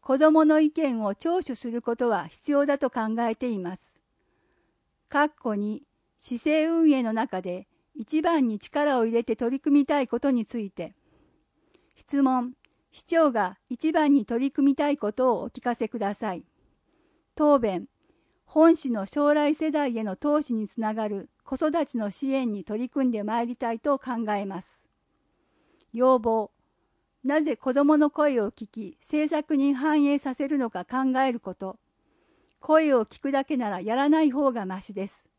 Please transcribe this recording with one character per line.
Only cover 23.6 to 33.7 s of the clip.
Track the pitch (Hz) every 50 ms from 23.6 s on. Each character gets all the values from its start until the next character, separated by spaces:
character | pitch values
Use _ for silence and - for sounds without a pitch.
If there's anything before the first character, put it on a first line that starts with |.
| - 233 233
い | 226
と | _ 294 285 269
考 | - 254 247 226 233 208 208
え | 202 202
ま | 196 196 185
す。 | 185 - - _ _ _ _ _ _ _ _ _ _ _ _ _ _ _ _ _ _ _ _ _ _ _ -
要 | 226 247 262 262 254
望。 | 214 233 226 226 214 - _ _ _ _ _ _ _ _ _ _ _ _ _ _ _
な | 254 285 311
ぜ | 311 302 254
子 | - - 262 247
ど | 277 285
も | 285 311
の | 294 302 294
声 | _ - 302 294 269 240
を | 208 202
聞 | - - 226
き、 | 196 - 226 214 185 - _
政 | _ - - 302 302 302 339
策 | 302 294 _ 311
に | 277 269 285 285
反 | 247 269 311 302 302 285
映 | 285 285 285
さ | - 277 254
せ | - 294
る | 277 302 277
の | 254 226
か | _ 185 180
考 | _ - 254 262 269 254 254
え | 269 262 240
る | 233
こ | _ 190 180
と。 | _ 196 190 190 _ _ _ _ _ _ _ _ _ _ _ _ _ _ _ _ _
声 | - - 311 311 320 302 277
を | 240 220
聞 | - - -
く | - 277 269
だ | 269 269
け | _ 302
な | 254 240 208